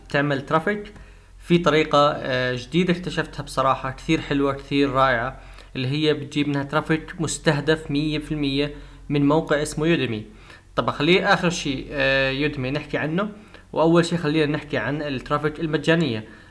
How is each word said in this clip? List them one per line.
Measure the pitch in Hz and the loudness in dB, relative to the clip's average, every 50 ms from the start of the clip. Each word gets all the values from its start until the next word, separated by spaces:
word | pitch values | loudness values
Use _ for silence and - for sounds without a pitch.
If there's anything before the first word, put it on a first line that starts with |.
| - - | -8 -4
تعمل | - 143 143 147 139 131 - | -2 0 0 0 0 -2 -2
ترافيك، | - 151 165 - 208 208 208 208 - - - - - - - - - - - | 0 0 0 0 0 -4 -4 -6 -12 -16 -20 -20 -20 -20 -20 -20 -20 -20 -8
في | - - 175 170 | 0 2 2 4
طريقة، | 170 151 143 156 151 151 147 143 147 151 | 4 4 4 2 2 4 4 4 4 4
آه، | - - - 135 127 127 127 127 127 | 2 0 -4 -2 -2 0 0 -2 -2
جديدة | 120 120 - - 175 185 180 | -4 -4 -2 0 2 2 2
اكتشفتها | 170 - - 147 - 160 151 - - - | 0 -2 -4 -6 -4 -4 -4 -4 -6 -12
بصراحة | 135 - - 131 131 135 127 - - 131 | -10 -6 -2 0 2 2 2 0 -2 -8
كثير | 131 - - - 160 156 | -8 -6 -2 0 0 0
حلوة | - - 143 139 139 139 | 0 0 0 2 2 0
كثير | 135 139 - - 143 139 139 139 | 0 -4 -4 -2 0 2 2 2
رائعة، | 123 135 131 131 123 113 120 135 - - - - - - - - - | 4 4 4 4 2 2 -2 -4 -6 -10 -16 -20 -20 -20 -18 -12 -8
اللي | 135 127 131 | -4 -4 -2
هي | 143 151 156 151 147 | -2 0 2 0 0
بتجيب | 135 131 123 - 147 143 143 | 0 -4 -4 -2 -2 0 0
منها | 143 143 | 0 -2
ترافيك | 139 143 147 156 147 - 160 160 - - - - | -2 -2 -2 -2 0 0 0 -2 -2 -6 -8 -6
مستهدف | 156 - - - - 165 147 143 139 151 160 151 - - | -4 -4 -4 -2 0 0 0 2 2 0 0 0 -2 -2
مية | 143 143 156 156 151 151 | -2 -2 0 0 -2 -4
في | 151 - | -4 -4
المية | 156 151 143 139 135 139 143 143 - - - - - - - - | -4 -2 -2 0 0 0 -2 -2 -4 -10 -16 -18 -20 -14 -6 -2
من | 143 143 143 139 | 0 2 4 4
موقع | 151 165 160 - 151 143 | 4 2 2 2 0 0
اسمه | 151 151 - 160 151 | 0 -2 -4 0 0
يوديمي. | 165 170 139 131 113 110 107 107 - - - - - - - - - - | 2 2 2 0 -2 -4 -6 -8 -12 -18 -20 -20 -20 -20 -20 -20 -8 -4
طب | 139 120 123 | -2 -2 -2
خليه | - - 147 165 180 196 185 202 190 | -2 0 2 4 4 4 4 4 2
آخر | - 180 165 | 4 2 0
شيء، | 170 - - 147 131 127 - - | 0 -2 -4 -4 -6 -6 -8 -6
آه، | 139 139 135 135 135 135 135 135 | -2 0 2 2 2 2 2 0
يوديمي | 135 139 151 147 - 131 127 131 | 0 0 0 -2 -2 -2 -4 -2
نحكي | 143 147 - - 156 120 | -4 -4 -4 -4 -4 -4
عنه، | 131 156 160 185 214 208 - - - - - - - - | -2 -2 0 -2 -2 -4 -6 -12 -20 -20 -20 -20 -16 -6
وأول | - 143 160 165 170 170 165 | 0 2 4 6 6 6 4
شيء | - 180 165 | 4 0 -2
خلينا | - 147 151 160 151 143 | -2 0 2 2 2 0
نحكي | 151 147 - - 139 | 0 -4 -4 -4 -4
عن | 120 107 127 147 156 | -2 -2 -2 -2 -4
الترافيك | 147 147 135 120 - - 147 143 147 151 151 - | -4 -4 -6 -6 -4 -2 -2 -2 -2 -2 -4 -4
المجانية. | 170 151 151 151 139 160 165 165 160 127 110 107 - - - - - - | -4 -2 -2 0 2 2 4 4 2 0 -2 -4 -6 -10 -16 -20 -20 -20